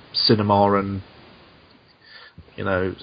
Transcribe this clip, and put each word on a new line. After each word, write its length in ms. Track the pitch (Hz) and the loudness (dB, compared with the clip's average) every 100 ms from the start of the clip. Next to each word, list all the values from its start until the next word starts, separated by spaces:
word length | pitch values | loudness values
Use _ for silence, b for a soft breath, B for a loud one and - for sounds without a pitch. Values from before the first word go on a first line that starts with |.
| - | -10
cinema 640 | - - 107 104 101 101 | -2 0 2 2 2 4
and, 260 | 101 98 98 - - - - - - _ _ _ _ B B B - - - | 2 -2 -8 -12 -20 -20 -20 -20 -20 _ _ _ _ B B B -20 -20 -10
you 80 | |
know, 300 | 98 92 92 - | -4 -2 -2 -6